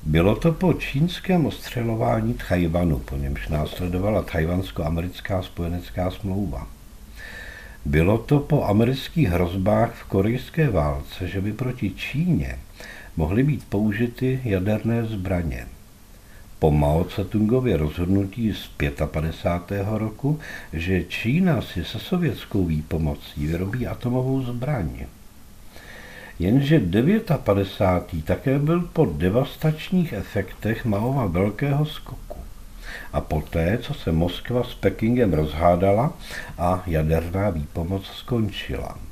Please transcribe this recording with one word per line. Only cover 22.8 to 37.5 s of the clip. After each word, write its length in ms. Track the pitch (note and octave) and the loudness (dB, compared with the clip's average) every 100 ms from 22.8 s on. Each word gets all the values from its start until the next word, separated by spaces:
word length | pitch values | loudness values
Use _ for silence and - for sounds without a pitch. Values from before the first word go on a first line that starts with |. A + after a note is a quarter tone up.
| D#2 E2 D#2 D2 - - D2+ | -2 -2 -2 -4 -10 -6 -2
vyrobí 400 | E2+ G2 B2 A2 | -2 -2 -2 -4
atomovou 560 | G#2 B2 B2+ B2+ C3+ | -4 -2 0 0 -2
zbraň. 480 | B2 B2 C3 C#3 D#2 A1+ - - - - - - - - - - - - - - | -2 -4 -2 -2 -4 -6 -12 -14 -20 -20 -20 -20 -18 -18 -18 -18 -16 -18 -18 -2
Jenže 420 | E2+ C3 C#3 D#3+ | 4 4 6 4
devětapadesátý 1400 | F#2+ F#2+ C3+ A3 - C#3+ - G2 G2 - F#2+ F2+ - E2 | 6 4 4 2 2 0 2 2 2 2 2 2 0 -6
také 360 | D#2 F2+ B2+ C#3 | -2 0 2 2
byl 220 | D3 F3 | 4 2
po 240 | E3 - | 0 2
devastačních 1080 | B2+ D2+ F2+ G#2+ C#3 - D#3 D#3 - F#3 E3 | 2 4 2 2 0 0 0 0 0 0 0
efektech 720 | G#2 F#2 G#2 G2 - G#2 A2 | -2 -4 -4 -4 -4 -2 -2
Maova 420 | A2+ G2+ A#2 C#3 G#2+ | 0 0 0 0 0
velkého 600 | E2+ G2+ G2+ C#3 C#3+ D3+ | 2 0 2 0 2 0
skoku. 520 | - - - - - - - - - - - - | -2 -12 -14 -12 -12 -12 -14 -16 -14 -14 -12 -6
A 80 | - | -6
poté, 580 | - D#2 D2+ E2 E2 G2+ | -2 -4 -2 0 2 0
co 120 | - | -2
se 180 | - - | -4 0
Moskva 520 | D#2+ F2 - - A#2+ | 2 2 -2 -2 -2
s 100 | A#2+ | -2
Pekingem 600 | - G2 - A2+ B2 A2 | 0 0 2 2 4 4
rozhádala 800 | D#2 D2+ D2 F2 F2 G2 G2+ D3 - - - - - | 4 0 4 4 6 6 4 2 -2 -10 -10 -10 -2
a 240 | F2 F#2 F#2 | 0 0 0
jaderná 640 | D#2 D#2 D#2+ E2 F2+ G2+ | 0 4 2 0 0 0